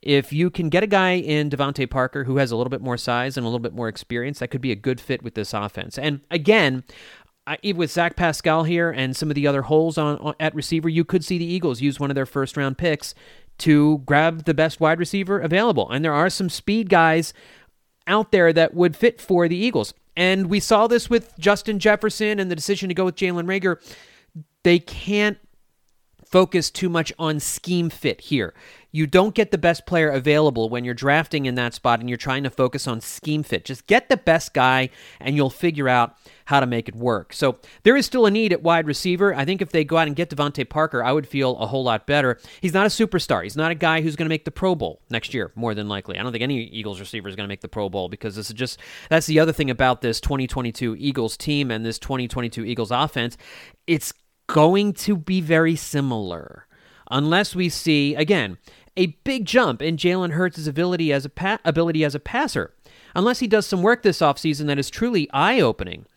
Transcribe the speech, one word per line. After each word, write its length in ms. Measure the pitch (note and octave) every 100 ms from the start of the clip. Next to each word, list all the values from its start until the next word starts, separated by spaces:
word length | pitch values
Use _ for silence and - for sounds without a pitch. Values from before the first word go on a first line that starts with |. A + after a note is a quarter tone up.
if 320 | - C#3 -
you 160 | D3 F3
can 220 | - E3
get 120 | E3
a 40 | G#3
guy 300 | G3 F#3 F3+
in 340 | D3+ D3+ D3+
DeVante 380 | C#3 C#3 C#3 B2+
Parker 360 | C3 B2+ C#3
who 140 | C3 C3
has 120 | C3
a 60 | A2+
little 140 | B2
bit 100 | B2+
more 160 | B2+ A#2+
size 400 | - A#2+ B2+ C3
and 80 |
a 40 | A#2
little 120 | A#2+
bit 140 | A#2
more 140 | G#2 A2+
experience, 500 | G#2+ - A#2+ B2+ C#3+
that 100 | B2
could 140 | C3+
be 100 | B2+
a 40 | G#2
good 260 | C3 B2+
fit 200 | - B2+
with 120 | A#2+
this 180 | G#2+ G2+
offense. 460 | G#2+ G#2 - - -
And 240 | D3+ C#3+ _
again, 520 | E3+ D3+ G#3+ D3+ C3 - - - - _ _ -
I, 120 | D3+
even 160 | G3+ F3
with 120 | E3
Zach 260 | E3+ E3+ -
Pascal 480 | F3 D3+ D#3+ D#3+
here 260 | D#3+ E3+ E3+
and 240 | C3 C3
some 160 | B2+ D3+
of 40 |
the 120 | D3 C#3+
other 160 | C#3
holes 360 | C3 D#3 E3 D#3+
on, 180 | D3+ D3
on 180 | D3+ -
at 140 | D#3
receiver, 340 | D3+ C#3 E3 E3
you 160 | D#3+
could 220 | E3 F#3 D#3
see 100 | F3+
the 80 |
Eagles 380 | E3+ F3+ E3 A#2+
use 180 | C#3+ C#3
one 100 | C#3+
of 40 |
their 100 | C#3
first-round 540 | C3 C#3+ C3+ - C#3 C3+
picks 360 | F3 D3 - - - - - -
to 440 | D#3+ D3 D3 D3+
grab 400 | B2+ D3 D#3+ E3
the 80 | D#3+
best 280 | D3+ D#3+ -
wide 180 | D#3+ E3
receiver 420 | E3+ G3 F#3 G3
available. 480 | D#3+ F3 A#3 D3+ F#2+
And 160 | C3
there 80 | D#3+
are 160 | D3 F3
some 220 | - F3+
speed 400 | - - G#3+ G3
guys 420 | F3+ E3 D#3+ D#3+ - - - _ _ _ _ -
out 240 | G3+ A3
there 220 | G3 E3+
that 220 | D#3+ D#3+
would 200 | E3+ F3
fit 240 | D3+ A#3 A3+
for 300 | - F3+ E3+
the 80 | F3+
Eagles. 380 | A3+ E3+ G#2 - _
And 360 | - F#3 F#3+ F#3
we 100 | G3+
saw 260 | - G#3+ A3+
this 220 | A#3+ -
with 240 | A#3 A3+ -
Justin 400 | E3 G3+ - G#3
Jefferson 600 | G#3+ G#3 G#3+ - G#3+ G#3
and 120 | F#3+
the 40 |
decision 360 | E3+ - G3+ F#3+
to 40 |
go 120 | F3 F#3
with 100 | F3
Jalen 300 | F#3 F3 E3+
Reagor. 340 | F#3+ F#3 E3 - - - _ _ D#3+ - _
They 160 | F3 F3
can't 600 | - - - G#3 G#3 G#3 - _ _ _ _ _ _ _ _
focus 440 | F#3 F#3 F3+ D#3
too 200 | - F#3
much 240 | E3+ D#3+ -
on 220 | D#3+ D3+
scheme 480 | - - - F3 E3+
fit 320 | - C#3 -
here. 320 | - C#3 F2+ - - - _ D3+
You 100 | D#3
don't 280 | F3+ G#3
get 160 | G#3+ G#3+
the 80 | F3+
best 260 | E3+ E3
player 240 | - F3 D#3
available 600 | C3+ C3 D3+ D3+ A#2 A2+
when 120 | A#2+
you're 120 | B2
drafting 500 | A#2 C3+ D3 D#3+ D#3
in 100 | C3+ B2
that 180 | A#2+
spot 260 | - B2+ A#2
and 80 | A#2+
you're 80 | A#2+
trying 280 | C#3 C3
to 60 | C#3
focus 380 | - B2+ C#3 -
on 140 | A2+
scheme 400 | - - D#3 D3+
fit. 240 | D3 - -
Just 200 | C3 -
get 220 | A3+ -
the 80 | C4
best 380 | - E3 -
guy 340 | - B2+ C3 C3 - - -
and 160 | - D3
you'll 140 | C3+
figure 360 | - F3 D3+ C3+
out 300 | B2 A#2 _ - _ -
how 140 | C#3
to 60 | B2+
make 220 | A#2 A2+
it 80 | G#2+
work. 380 | B2 G#2+ -
So 240 | - C#3 A#2+ - -
there 120 | G#3
is 120 | C#4 -
still 180 | C4
a 60 | A3
need 240 | G#3 A3
at 80 | F3+
wide 240 | E3 E3 D#3
receiver. 480 | C#3 F#3 F3 G3+
I 100 | C#3
think 160 | C#3 F#3
if 100 | F#3
they 140 | E3
go 140 | D3 E3
out 80 | D#3
and 100 | C#3+
get 140 | E3+
DeVante 360 | C#3 C#3+ C#3+ C3
Parker, 380 | D3+ D#3 B2+
I 80 | A#2
would 160 | D3 C#3
feel 300 | C#3 C3 B2+
a 80 | G#2+
whole 180 | C3+
lot 220 | B2+ A2 -
better. 320 | C#3+ C3+ A#2+ - -
He's 100 | F3+
not 140 | F3+ G#3
a 20 |
superstar. 540 | - A3 F3 - G#2+
He's 120 | F#2
not 160 | C3 D#3+
a 40 |
guy 260 | E3 E3 D#3+
who's 160 | D#3+ D3
gonna 140 | D#3+
make 160 | D#3 -
the 40 |
Pro 240 | - F#3+
Bowl 280 | F3 F#2+ D#2 _
next 240 | A#2 -
year, 180 | C3 F#2
more 200 | - A#2
than 140 | G#2 G#2
likely. 300 | G2+ - F#2
I 40 |
don't 100 | A#2
think 80 | A#2
any 220 | B2+ C3+
Eagles 360 | A2+ A2 G#2 F#2
receiver 300 | G2 A2+ G2
is 80 | F#2+
gonna 120 | G2+
make 120 | G2+
the 80 | -
Pro 220 | A2+ G2+
Bowl 180 | G2 F2+
because 260 | G#2 A2+
this 140 | G2+ G2+
is 60 |
just, 260 | A2 B2+ - - - -
that's 160 | D#3+ D#3+
the 140 | D#3
other 120 | D#3+
thing 160 | D#3 C#3+
about 320 | B2 C3 B2
this 220 | B2 A2+
twenty 240 | - C#3 C3
twenty-two 500 | - A#2+ - A#2+ A2
Eagles 380 | C#3+ C3 A2+ -
team 340 | - D3 C3+
and 140 | A2
this 140 | A2+ A2+
twenty 300 | - C3+ B2
twenty-two 360 | B2+ A#2+ A#2
Eagles 260 | A2 A#2 A2
offense. 460 | B2 D3 C#3 A#2 - - - - _ -
It's 280 | D#3+ - - _ _ -
going 480 | D#3 D#3 G3 G#3
to 240 | F#3 - G3
be 240 | D#3 F#3
very 340 | D#3+ E3 E3 E3
similar 880 | - D3 C#3 A#2 G2 E2+ - - _ _ _ _ -
unless 440 | C3 D3+ F3 G#3
we 140 | F3 F3+
see, 460 | - E3+ D3+ C#3+
again, 420 | D3 D#3 F#3+ G#2+ F2+ - - _ -
a 100 | F#3 -
big 200 | - C4
jump 380 | G3+ A#3+ F#3 A#2+
in 160 | D#3 E3
Jalen 340 | F3+ F#3 F3
Hurts' 340 | D#3+ F3+ D#3+ D3+
ability 460 | C#3+ F3 F3+ D#3+
as 140 | C#3 C#3
a 20 |
pa-, 300 | - F#3 A3 -
ability 360 | D#3 E3+ E3
as 120 | D3+
a 40 | C#3
passer. 540 | - A#3+ D4 C#3 D#2 _ _ - -
Unless 260 | - G#3 B3
he 60 | A#3+
does 200 | G#3+ -
some 160 | F#3+
work 200 | G3 A#3+
this 180 | G#3 E3
offseason 460 | D#3 C#3 E3 C#3+ D3+
that 100 | C#3+
is 100 | C3
truly 400 | - A#3+ A3 D3
eye-opening 720 | C3+ F3 B3+ C3+ G#2 F#2 E2 -